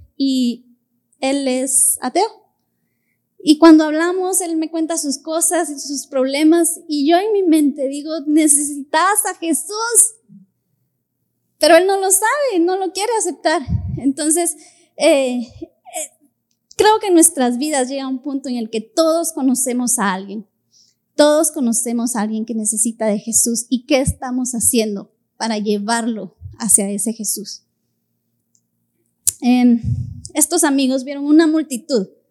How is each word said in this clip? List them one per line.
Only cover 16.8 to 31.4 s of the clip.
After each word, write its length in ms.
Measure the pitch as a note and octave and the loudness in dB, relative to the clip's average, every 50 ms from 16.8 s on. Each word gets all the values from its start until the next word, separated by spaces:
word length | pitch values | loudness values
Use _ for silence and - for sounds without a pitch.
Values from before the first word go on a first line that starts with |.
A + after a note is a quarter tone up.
| - G#4+ G#4+ G#4+ | 4 4 4 4
que 80 | G#4+ | 2
en 60 | G4+ F4 | 4 4
nuestras 440 | D#4+ D#4+ - E4+ D4 B3+ A#3+ B3 | 4 4 4 2 0 -2 0 0
vidas 320 | A#3+ D4 D4+ D4+ C4+ B3+ B3 | -2 -2 -2 0 0 -2 -2
llega 180 | C#4 C#4 C4+ | -4 -6 -6
un 140 | C4 C4 B3 | -6 -8 -8
punto 280 | - D4 C4+ C#4 C#4 C#4 | -8 -6 -8 -6 -6 -4
en 60 | B3 | -6
el 140 | A#3+ A3+ A3 | -6 -6 -6
que 120 | A3 A3 | -6 -8
todos 500 | A3 - - E4 D#4+ D#4+ D#4+ E4+ E4 D#4+ - | -8 -4 0 0 2 2 2 0 -2 -4 -4
conocemos 680 | - C4 C4+ B3 - - C4 A#3+ B3 B3 A#3 - - | -2 0 0 0 0 -2 -4 -2 -4 -2 -2 -2 0
a 140 | G3 G3+ F#3 | 0 -2 -2
alguien, 340 | F#3+ G3 G3 G3 A3 G3 _ _ _ _ _ _ _ _ _ _ _ _ _ _ | -4 -6 -10 -12 -12 -14 _ _ _ _ _ _ _ _ _ _ _ _ _ _
todos 360 | - D4 D4 D4+ D4+ E4 D#4 | 2 4 4 4 2 2 0
conocemos 640 | - E4 B3+ A#3 A3 - - A#3+ A#3 A#3+ A#3 A#3+ - | -2 -2 -2 -2 -2 -2 -2 -2 -4 -2 -4 -2 -2
a 60 | A3+ | -2
alguien 240 | G#3 G#3+ A3 A3 A3 | -4 -2 -4 -6 -6
que 100 | - A#3 | -6 -6
necesita 500 | A3 G#3+ G#3 A3 G#3+ - A#3 A3+ - A3 | -4 -4 -4 -2 -2 -2 -4 -2 -2 -2
de 140 | A3 G#3 G#3 | 0 0 -2
Jesús, 460 | - A3+ A3 - - A#3+ A#3 A3+ - - | -4 -2 -2 0 0 0 -2 -4 -4 -4
y 160 | C4+ A#3 - | -4 -4 -2
qué 160 | - D4+ B3+ | 0 0 0
estamos 500 | C#4 - - - C4+ B3+ B3 B3+ B3+ A#3 | 0 0 -4 -6 -6 -6 -4 -4 -4 -4
haciendo 640 | - A3 - - - A3+ G#3+ A3 G3+ G3 G3 _ _ _ _ _ _ | -4 -2 -2 0 0 0 0 -2 -4 -8 -12 _ _ _ _ _ _
para 200 | - G#3+ A3+ A3 | -6 -4 -4 -4
llevarlo 800 | G#3+ G3+ G#3+ G#3 G3+ G3+ G#3 A#3 A#3 A3+ A#3+ A3+ G#3 F3+ E3 _ _ - - - | -2 -2 -2 -2 -2 -2 -2 -4 -2 -2 -4 -6 -6 -10 -14 _ _ -20 -18 -12
hacia 320 | - A#3 G3+ - - G3 G3 | -6 -2 0 0 2 0 0
ese 240 | G3+ G#3 - A3+ A3 | -4 -4 -4 -6 -6
Jesús. 500 | - G#3 - - G#3+ G3+ - - - _ _ _ _ _ _ _ _ _ _ _ _ _ _ _ _ _ _ _ _ _ _ _ _ _ _ _ _ _ _ _ _ - - - - | -6 -6 -8 -8 -8 -10 -12 -16 -18 _ _ _ _ _ _ _ _ _ _ _ _ _ _ _ _ _ _ _ _ _ _ _ _ _ _ _ _ _ _ _ _ -8 -8 -6 -2
Em, 400 | - A#3+ B3 B3 B3 B3 A#3 A3+ - - - - - - - - - - - | 0 2 2 4 4 4 2 2 0 -4 -4 -4 -6 -10 -12 -16 -16 -8 -4
estos 300 | D#4+ D4+ - E4+ E4 E4 | -4 -2 0 0 0 2
amigos 400 | D4 C4+ C#4 C4+ B3+ C4 C4+ B3 | 2 2 2 0 0 0 -2 -4
vieron 220 | C#4 C#4+ C#4+ C#4+ | -6 -8 -6 0
una 220 | D4 D4+ D#4+ | 4 4 4